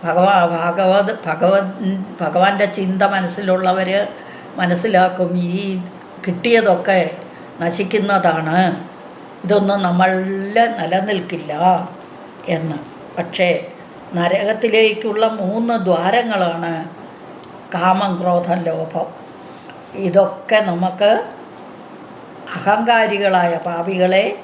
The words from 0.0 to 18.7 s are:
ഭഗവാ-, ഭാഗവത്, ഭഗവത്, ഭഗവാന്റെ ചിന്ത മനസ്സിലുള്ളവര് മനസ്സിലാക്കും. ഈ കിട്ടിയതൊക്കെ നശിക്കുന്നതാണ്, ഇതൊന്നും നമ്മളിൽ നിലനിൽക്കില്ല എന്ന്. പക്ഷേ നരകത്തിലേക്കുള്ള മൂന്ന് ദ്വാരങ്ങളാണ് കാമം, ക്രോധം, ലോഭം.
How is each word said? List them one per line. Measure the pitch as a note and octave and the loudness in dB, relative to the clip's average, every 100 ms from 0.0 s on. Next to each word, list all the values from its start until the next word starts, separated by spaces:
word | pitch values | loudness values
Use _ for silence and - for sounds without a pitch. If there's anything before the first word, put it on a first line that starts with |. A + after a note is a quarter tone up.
ഭഗവാ-, | F3 E3 F#3 G3 E3+ | 2 4 4 6 4
ഭാഗവത്, | E3 E3+ E3+ F#3+ G3 G3 - E3 | 2 -2 2 4 4 2 -4 -6
ഭഗവത്, | D#3+ F3 G3 F#3+ - F#3+ F#3+ G3 - | 0 4 4 0 -4 -4 -4 -8 -6
ഭഗവാന്റെ | D#3+ F3 F#3+ G3+ G3+ | -2 4 2 2 -2
ചിന്ത | - F#3+ F#3+ | 0 -2 0
മനസ്സിലുള്ളവര് | G3 G3 F3 G3+ F#3+ F#3 F#3 F#3 F#3 G3 G3+ - - - - - | 2 0 -2 -4 0 2 2 0 0 0 -2 -8 -16 -18 -14 -2
മനസ്സിലാക്കും. | F3+ F3 A3 F#3 F#3 F3+ F3+ F3+ | 0 0 2 4 4 2 -2 0
ഈ | F3 F#3 G3 F#3 F3+ - - - - | -2 -2 -2 -4 -8 -14 -18 -10 -6
കിട്ടിയതൊക്കെ | E3+ A#3 A#3 G#3+ F3+ - F#3+ F3 - - - - - | -4 4 4 6 2 4 2 2 -4 -14 -18 -18 -6
നശിക്കുന്നതാണ്, | E3+ F3 F#3+ G#3+ G3+ G3 F3 D#3+ D#3 E3+ F#3 - - - - - - - | -4 -2 -2 0 2 2 2 2 2 2 2 0 -10 -16 -18 -18 -20 -12
ഇതൊന്നും | F3+ G#3 G3 G3+ | 0 2 2 2
നമ്മളിൽ | F3+ F3+ F#3 F#3 F#3+ G3 G3 A3 A#3 A3+ | 2 4 4 2 -2 -4 -2 2 2 0
നിലനിൽക്കില്ല | E3 F#3 G3 G3 E3+ E3+ - D3+ F3+ F3 - - - - - - - | -2 -2 0 -4 -4 -8 -6 0 2 2 -2 -14 -18 -18 -20 -14 -4
എന്ന്. | E3 D#3+ D3 - - - - | -4 -2 -6 -10 -18 -12 -8
പക്ഷേ | F3 - F3+ E3+ - - - - - | -8 0 0 0 -4 -16 -20 -18 -8
നരകത്തിലേക്കുള്ള | F3 E3+ G3 G#3 A3 A3+ G#3+ A3 G#3+ A3+ G#3 A3 | -2 2 2 0 0 2 4 4 2 -2 2 0
മൂന്ന് | A3 F#3+ A3 A#3 A3+ | 0 -2 -2 0 0
ദ്വാരങ്ങളാണ് | F#3 E3 F3+ A#3 A#3 G3+ F3 E3 E3+ D#3+ E3 - - - - - - - - | 2 2 4 2 2 0 0 -2 -4 -6 -8 -14 -18 -18 -18 -18 -18 -20 -8
കാമം, | F3 F#3 F#3+ F#3+ F3 | 0 2 2 0 0
ക്രോധം, | F3+ F3 E3+ F3 | 0 0 0 -2
ലോഭം. | E3 | -2